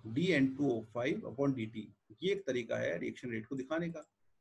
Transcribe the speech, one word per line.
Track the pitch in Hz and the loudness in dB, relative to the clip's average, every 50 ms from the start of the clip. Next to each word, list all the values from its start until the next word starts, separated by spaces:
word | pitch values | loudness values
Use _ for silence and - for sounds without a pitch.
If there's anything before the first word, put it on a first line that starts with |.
| - 110 113 | -10 -4 0
D | 139 175 185 170 | 2 4 4 6
N | 143 135 135 131 | 6 6 4 4
two | 139 147 139 | 2 2 2
O | 120 113 110 - - | 2 2 0 -4 -4
five | 120 120 139 185 226 - 113 | -2 0 0 0 -2 -4 -6
upon | 113 123 139 143 135 | -2 0 2 2 2
D | 117 110 107 113 | 2 -2 -4 -6
T। | 110 104 - - _ _ - - - 156 | -8 -10 -10 -12 _ _ -20 -12 -4 0
ये | 185 202 | 0 0
एक | 196 - | 0 0
तरीका | - 131 123 120 117 120 117 | -2 -2 -2 0 -2 -2 0
है | 117 135 165 175 | 0 0 0 -2
reaction | - 117 113 - - 123 | -2 -6 -6 -6 -6 -6
rate | 113 110 113 | -4 -4 -4
को | - 143 | -4 -6
दिखाने | 135 127 131 156 165 170 170 | -6 -4 -2 -2 -2 -2 -2
का। | 165 156 151 _ _ _ _ _ _ _ | -4 -8 -12 _ _ _ _ _ _ _